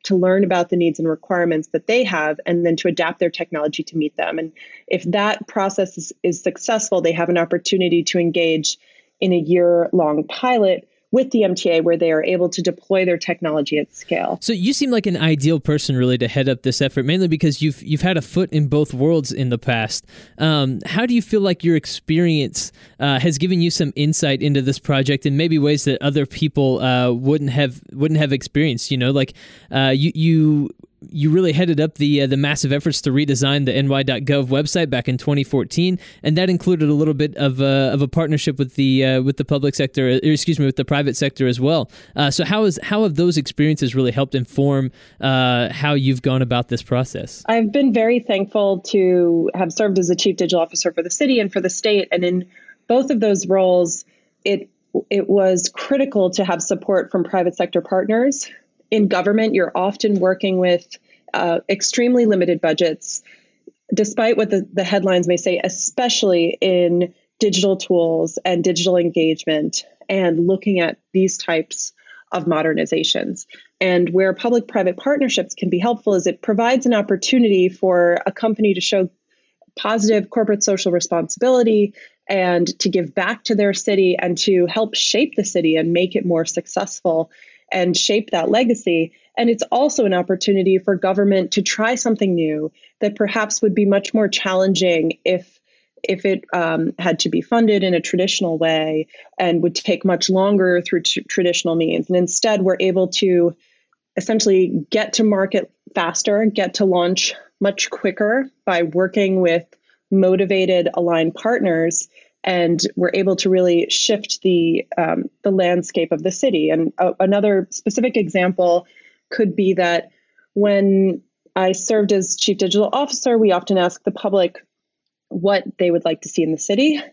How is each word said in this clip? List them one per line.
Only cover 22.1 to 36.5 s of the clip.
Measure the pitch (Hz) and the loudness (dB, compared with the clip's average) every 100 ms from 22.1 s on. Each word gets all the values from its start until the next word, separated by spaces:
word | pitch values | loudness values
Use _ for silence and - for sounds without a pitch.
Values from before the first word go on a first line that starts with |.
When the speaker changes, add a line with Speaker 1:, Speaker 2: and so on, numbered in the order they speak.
| 160 170 156 131 - - _ - - | 0 2 0 -2 -6 -8 _ -20 -4
Speaker 2:
uh, | 143 135 | -2 0
has | 165 139 | 0 0
given | 180 180 | 0 2
you | 170 | 0
some | - 147 - | 0 -2 0
insight | 147 151 151 139 | 0 0 0 0
into | 147 139 | 0 0
this | 131 131 | 0 -4
project | - 139 135 139 | -2 0 0 0
and | 147 139 | 0 0
maybe | 165 160 | 0 2
ways | 143 147 | 2 0
that | 143 131 | 0 -2
other | 143 143 139 | 0 0 -2
people, | - 156 - 135 127 | -2 -2 0 0 2
uh, | 127 123 123 | 0 2 0
wouldn't | 120 131 151 143 | 0 0 0 0
have, | 131 135 123 - | 0 -2 -4 -12
wouldn't | 135 156 156 | -4 0 0
have | 147 | 0
experienced? | 139 - 143 156 120 - | -2 -2 0 0 -2 -4
You | 131 | -2
know, | 123 | 0
like, | 139 131 - - - - | 0 -2 -6 -20 -20 -6
uh, | 135 135 135 | 0 2 2
you, | 143 | 0
you, | 156 165 160 156 147 139 - - _ - | 2 2 4 4 2 -2 -8 -20 _ -12
you | 151 151 | -2 2
really | 170 180 | 2 2
headed | 147 180 147 | 2 0 2
up | 156 | 0
the, | - 147 143 | 0 2 2
uh, | 135 | 2
the | 139 | 0
massive | 143 147 139 | 0 0 0
efforts | 143 160 - | 0 0 -2
to | 147 | 0
redesign | 135 147 127 139 143 131 | 0 0 0 2 2 0
the | |
N | 135 139 | 0 0
Y | 135 | 0
dot | 135 123 | 0 -2
gov | 139 143 127 | 0 0 0
website | 135 151 175 156 | 0 0 -2 -2
back | 127 131 | -2 -2
in | 127 | -4
twenty | - 143 | -2 -2
fourteen, | 135 135 98 - 180 185 - - | 0 -2 -2 -2 -2 -2 -8 -6
and | 151 160 | -2 0
that | |
included | 185 | 0